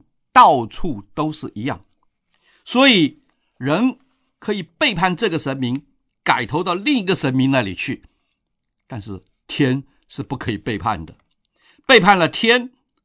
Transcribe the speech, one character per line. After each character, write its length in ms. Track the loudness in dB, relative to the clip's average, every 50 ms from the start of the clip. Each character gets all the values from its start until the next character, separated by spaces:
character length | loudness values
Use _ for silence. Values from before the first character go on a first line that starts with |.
| _ _ _ _ _ _ 4
到 340 | 6 6 6 6 4 0
处 360 | -4 -6 -4 -4 -4 -4 -4 -10 _ -8
都 180 | -6 -4 -4 -6
是 180 | -8 -12 -12 -10
一 100 | -8 -8
样。 200 | -8 -8 -10 -12 _ _ _ _ _ _ _ _ _ _ _ _ _ _ _ _
所 240 | -4 2 4 6 6
以 340 | 6 6 4 2 -2 _ _ _ _ _ _ _ _ -8
人 400 | -4 -2 -2 0 0 0 -2 _ _ _ _ _ _ _ _ _
可 140 | -8 -6 -6
以 100 | -6 -6
背 320 | -10 _ -2 -2 -2 0
叛 220 | 0 0 -2 0
这 120 | 0 -2 -2
个 100 | -2 -2
神 180 | -4 -4 -4
明， 300 | -4 -2 -2 -4 -4 -6 _ _ _ _ _ _ _ -2
改 240 | -2 0 0 -2
投 180 | -4 -4 -4 -2
到 100 | -2 -4
另 240 | -4 -2 0 0 0
一 60 | 0
个 100 | -2 -2
神 200 | 0 0 -2 0
明 160 | 2 2 2
那 100 | 2 2
里 140 | 0 -2 -6
去， 300 | -8 -8 -8 -8 -10 _ _ _ _ _ _ _ _ _ _ _ _ _ _ _ _ _
但 140 | -16 -14 -14
是 220 | -12 -12 -14 -16 _ _ _ _ _
天 380 | -10 -4 0 0 0 0 -2 -4 _ _ _ _ -18
是 140 | -14 -12 -10
不 140 | -10 -10
可 140 | -10 -6 -6
以 80 | -8 -6
背 200 | -6 -6 -6 -4
叛 260 | -2 -4 -4 -4 -8
的。 100 | -14 -18 _ _ _ _ _ _ _ _ _ _ _ _ _ _
背 140 | 4 4 4
叛 180 | 6 6 4 4
了 100 | 4 0
天， 440 | -2 -2 0 2 2 2 0 -4 _ _ _ _ _ _ _